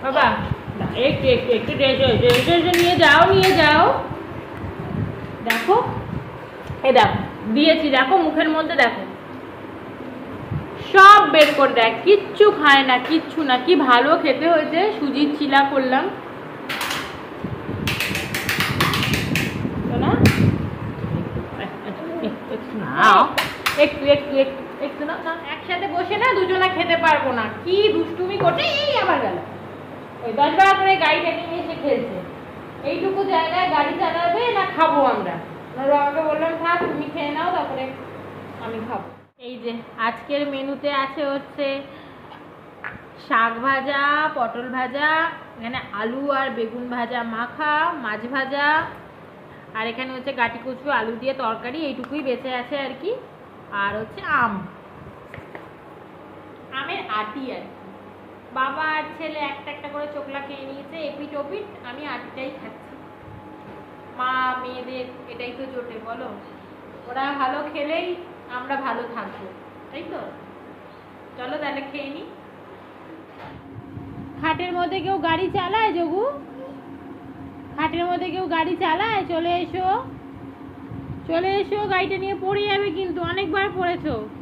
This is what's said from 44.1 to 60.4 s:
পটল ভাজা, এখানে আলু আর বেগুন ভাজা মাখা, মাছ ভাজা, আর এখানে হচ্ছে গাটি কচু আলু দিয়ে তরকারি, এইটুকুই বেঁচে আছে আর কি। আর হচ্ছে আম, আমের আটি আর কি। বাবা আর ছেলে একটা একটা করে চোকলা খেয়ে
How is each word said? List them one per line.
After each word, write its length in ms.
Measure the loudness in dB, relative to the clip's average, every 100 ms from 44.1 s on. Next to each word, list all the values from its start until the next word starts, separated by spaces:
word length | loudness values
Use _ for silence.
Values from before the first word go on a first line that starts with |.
| 2 0 -2
পটল 340 | -4 -4 -6
ভাজা, 640 | -4 -4 0 0 2 0 -4 -16 -12
এখানে 200 | -8 -8 -8
আলু 380 | -6 -4 -4 0
আর 180 | 0 0
বেগুন 400 | -2 -6 -6 -8
ভাজা 340 | -4 -4 -4
মাখা, 720 | -4 -4 -6 -4 0 2 0 -2
মাছ 200 | -6 -6 -4
ভাজা, 520 | -4 -2 0 2 2 0 -10 -18 -20 -20 -20 -20 -20 -14
আর 140 | -8 -6
এখানে 260 | -6 -8
হচ্ছে 180 | -8 -8
গাটি 280 | -2 -2 -2 -10
কচু 260 | -8 -2
আলু 240 | -2 -2 -4
দিয়ে 140 | -4
তরকারি, 460 | -4 -4 -4 -6 -6 -6
এইটুকুই 340 | -6 -8 -6
বেঁচে 360 | -4 -4 -4 -6
আছে 220 | -6 -6
আর 160 | -6 -8
কি। 140 | -6 -8 -10 -20 -20 -20 -10
আর 240 | -4 -4 -4
হচ্ছে 220 | -8 -10
আম, 460 | -2 0 0 -2 -10 -16 -20 -18 -18 -18 -18 -18 -16 -18 -18 -20 -20 -20 -20 -20 -20 -20 -20 -20 -12
আমের 260 | -10 -8 -8 -6
আটি 420 | -6 -6 -8 -10
আর 80 | -10
কি। 160 | -12 -18 -18 -20 -20 -20 -20 -20 -12
বাবা 300 | -4 -4 -2
আর 200 | -4 -4 -6 -10
ছেলে 220 | -10 -8
একটা 320 | -8 -8 -12
একটা 160 | -12 -10
করে 140 | -8 -8
চোকলা 260 | -8 -10
খেয়ে 260 | -10